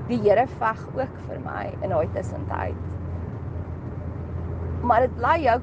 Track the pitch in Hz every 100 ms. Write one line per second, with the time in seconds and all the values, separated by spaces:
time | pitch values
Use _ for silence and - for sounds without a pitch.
0 | - 240 208 202 262 - 226 220 - -
1 | - - - 277 - 95 - - - 170
2 | - - - - - 87 87 87 - -
3 | - - - - - - - - - -
4 | - - - - - - - - 247 226
5 | 254 - 240 330 277 247